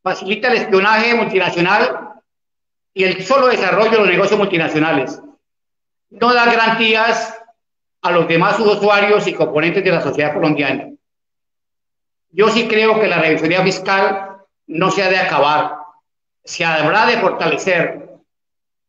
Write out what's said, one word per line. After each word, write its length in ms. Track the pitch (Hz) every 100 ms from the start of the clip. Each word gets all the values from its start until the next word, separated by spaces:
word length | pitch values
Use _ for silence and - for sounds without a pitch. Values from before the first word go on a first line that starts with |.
facilita 460 | 185 185 190 214 254
el 100 | 247
espionaje 560 | - 185 202 220 233
multinacional 1000 | 233 208 190 175 170 175 208 247 - - - _ _ _ _ _ _ _
y 100 | -
el 180 | 185 175
solo 240 | - 277 254
desarrollo 420 | 214 190 175 226
de 80 | 226
los 100 | 196
negocios 300 | 175 196 208
multinacionales. 800 | 196 175 156 151 156 156 - - - _ _ _ _ _ _ _ _
No 220 | - 233
da 140 | 247 240
garantías 880 | 233 226 226 220 220 226 220 - - - _ _ _ _ _
a 80 | 180
los 180 | 175 165
demás 300 | 165 190 233
usuarios 640 | 214 208 202 202 202 208 190
y 80 |
componentes 480 | - 175 147 165 180
de 80 | 185
la 100 | 170
sociedad 320 | 143 131 147
colombiana. 580 | 151 165 147 143 131 - - _ _ _ _ _ _ _ _ _ _ _ _ _
Yo 180 | 165 214
sí 200 | 214 233
creo 320 | 220 220 214
que 80 | 208
la 120 | 175
revisoría 420 | 160 156 160 180
fiscal 640 | 185 - - 196 - - - - _ _ _
no 220 | 160 180
se 120 | 175
ha 60 | 190
de 100 | 185
acabar, 580 | 185 156 139 151 151 - - _ _ _ _ _
se 200 | - -
habrá 420 | 165 160 151 190 240
de 120 | 220
fortalecer, 920 | 180 - 165 143 190 175 151 - - - _ _ _ _ _ _